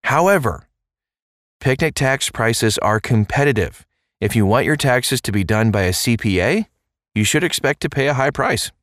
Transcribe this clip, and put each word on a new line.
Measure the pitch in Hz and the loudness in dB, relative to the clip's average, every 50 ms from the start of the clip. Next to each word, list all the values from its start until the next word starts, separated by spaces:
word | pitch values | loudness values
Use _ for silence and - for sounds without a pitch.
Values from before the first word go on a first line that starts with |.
| - | -4
However, | - 127 151 175 190 202 180 131 110 78 - - _ _ _ _ _ _ _ _ _ _ _ _ _ _ _ _ _ _ _ | 0 0 2 2 4 2 2 2 -2 -4 -4 -14 _ _ _ _ _ _ _ _ _ _ _ _ _ _ _ _ _ _ _
Picnic | - - 135 135 165 156 - | -2 -2 0 0 -2 -4 -2
Tax | - 143 131 135 135 - - | -2 0 0 0 -2 -4 -8
prices | - - 113 110 113 - - 110 104 | -4 0 0 0 0 2 0 0 0
are | - - 104 107 110 | 0 0 0 0 0
competitive. | - - 120 107 104 - - 131 143 143 127 107 90 - - - - _ _ _ _ _ _ _ | 0 0 2 2 2 0 0 0 2 2 2 0 -2 -4 -6 -16 -20 _ _ _ _ _ _ _
If | 110 104 - | -4 0 2
you | 117 101 | 2 2
want | 95 107 131 - | 4 2 2 2
your | - 151 | 0 0
taxes | 143 - 135 123 127 - - 135 120 | 0 2 0 0 0 0 -2 -4 -4
to | - - | -4 -2
be | 101 101 95 | -2 -2 0
done | 82 110 107 113 113 | 0 0 2 2 2
by | 101 104 | 2 2
a | 95 90 90 | 0 0 0
C | - - 127 117 | -2 0 0 -2
P | 110 - 107 92 87 | 0 0 0 0 2
A, | 90 120 170 220 214 _ _ _ _ _ _ _ _ _ _ | 2 2 0 0 -2 _ _ _ _ _ _ _ _ _ _
you | 107 107 | 0 0
should | - - 202 180 | 2 2 0 0
expect | 160 - - - 139 147 _ | 0 -4 -2 -2 -2 -2 _
to | - 143 | -6 -6
pay | - 143 135 | -2 -2 -2
a | 143 143 | 0 0
high | 127 135 147 | 0 -2 -2
price. | 139 - - 262 - - - - _ _ | -2 -2 -2 -2 -2 -4 -4 -8 _ _